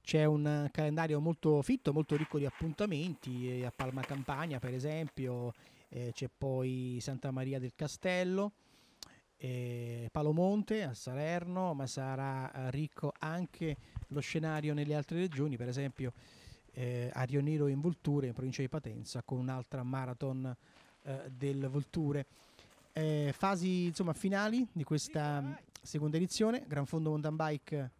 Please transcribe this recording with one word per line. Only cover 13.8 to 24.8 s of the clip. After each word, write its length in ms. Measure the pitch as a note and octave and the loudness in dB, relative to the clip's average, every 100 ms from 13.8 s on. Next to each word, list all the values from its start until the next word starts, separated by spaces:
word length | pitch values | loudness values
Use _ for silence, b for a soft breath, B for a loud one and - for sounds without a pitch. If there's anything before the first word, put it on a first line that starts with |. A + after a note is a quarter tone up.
| B B - | B B -4
lo 120 | C#3+ | -4
scenario 540 | - E3 D#3+ D#3 D3+ | -2 0 0 0 0
nelle 220 | D3 D3 D3+ | 2 2 0
altre 240 | C#3 E3 | 0 0
regioni, 380 | F#3 C#3 D3+ B2 | 0 0 0 0
per 100 | A#2+ | -2
esempio, 460 | B2+ C#3 - C3 - B B B B - | -2 -2 -2 -4 -6 B B B B -14
eh, 400 | - B2 B2 B2 | -6 -2 0 -2
a 80 | - | 0
Rio 180 | B2+ C#3+ | 2 2
Nero 260 | C#3+ D#3 C#3+ | 4 4 4
in 140 | C#3 | 4
Volture, 460 | E3 E3+ - C#3+ C3 | 2 2 2 2 2
in 60 | |
provincia 300 | A#2+ C3 B2 | -2 -4 -2
di 60 | C3 | -2
Potenza, 520 | D3+ B2+ A2+ A2+ B2+ | -2 -6 -10 -6 -6
con 160 | - B2+ | -2 -2
un'altra 460 | B2+ C3 A#2+ C#3 | 0 -2 -4 -4
marathon, 720 | B2+ C3 B2+ B2 C#3 C3 C3 B2 B B B B | -2 -2 -4 -4 -2 -2 -4 -6 B B B B
eh, 260 | C#3+ C3+ C3+ | -8 -8 -8
del 380 | B2+ C#3 C#3 C3+ | -4 -2 0 0
Volture. 580 | C#3 C3+ E3+ D3 C#3+ C#3 B B B B - - | 0 0 0 2 0 -2 B B B B -20 -8
Eh, 380 | - D#3 D3+ C#3+ C3+ | -2 2 4 2 2
fasi, 500 | G3 G3 F#3 F3+ F3 | 2 2 2 2 2
insomma, 260 | E3 F3 | 0 -2
finali 520 | D3+ F#3+ G3 G#3+ A#3 A#3+ | 0 0 2 2 2 0
di 120 | F3 | -2